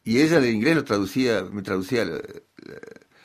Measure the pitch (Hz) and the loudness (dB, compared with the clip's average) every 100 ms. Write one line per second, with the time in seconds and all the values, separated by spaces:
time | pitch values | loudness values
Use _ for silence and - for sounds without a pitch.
0 | - 120 156 165 123 110 127 160 - 104 | 0 2 4 4 4 2 2 2 2 0
1 | 95 135 127 104 92 101 98 95 92 123 | 0 0 0 0 -2 -8 -4 -4 -2 -2
2 | 98 80 - - _ - - - - - | -2 -6 -10 -16 _ -20 -20 -18 -18 -20
3 | _ _ | _ _